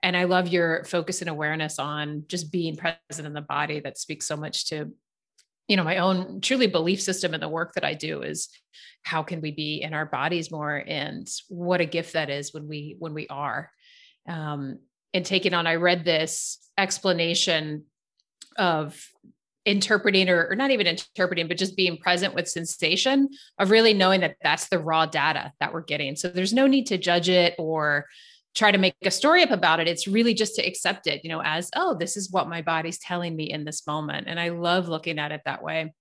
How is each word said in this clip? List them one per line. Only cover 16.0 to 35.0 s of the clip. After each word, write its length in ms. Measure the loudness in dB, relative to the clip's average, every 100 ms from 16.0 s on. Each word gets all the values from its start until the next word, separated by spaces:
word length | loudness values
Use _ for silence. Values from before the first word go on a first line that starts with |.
this 540 | 2 2 0 -4 -8 -10 _ -2
explanation 1080 | -2 0 0 2 2 2 2 2 0 -8 -10 _ _ _ _ _ -14 0
of 440 | 2 2 -2 -10 -20 _ -20 _ _ _
interpreting 640 | 0 0 4 4 6 4 6
or, 200 | 4 4
or 60 | 0
not 160 | 2
even 160 | 2 2
interpreting, 580 | 0 -8 -2 0 0 -2
but 100 | -2
just 200 | -2 0
being 200 | 0 0
present 380 | 0 2 0
with 140 | -2 -4
sensation 800 | -4 -6 -2 0 2 4 4 2 0 -20 -2
of 100 | 6
really 240 | 8 8
knowing 260 | 6 6 6
that 140 | 2 0
that's 260 | 0 0 0
the 100 | -2
raw 280 | 2 2 2
data 460 | 2 0 0 -6 _
that 120 | -4
we're 100 | -4
getting. 340 | -6 -4 -4 -4
So 120 | -4
there's 240 | -2 0
no 140 | 4 4
need 220 | 4 2
to 100 | -2
judge 300 | 2 2 6
it 260 | 6 4 2
or 480 | -2 0 0 0 -4 -20 -20 -20 _ 2
try 160 | 4
to 60 | 6
make 180 | 4 2
a 60 | -2
story 300 | 2 4 6
up 80 | 6
about 260 | 4 4 4
it. 80 | 2
It's 220 | -2 0
really 260 | 2 4
just 220 | 2 0 -2
to 100 | -4
accept 400 | -2 -2 -2 -4
it, 140 | -4
you 80 | -6
know, 100 | -4
as, 260 | -2 -2 -4 -2
"Oh, 180 | -2
this 220 | -2 -4 -4
is 120 | -2
what 160 | -2 0
my 120 | -4
body's 380 | -2 -2 -2 -8
telling 380 | -6 -4 -4 -4
me 80 |
in 200 | -6 -6
this 220 | -8 -8 -6
moment." 400 | -4 -4 -6 -6
And 140 | -4
I 80 | -4
love 400 | -2 0 0 0
looking 320 | -4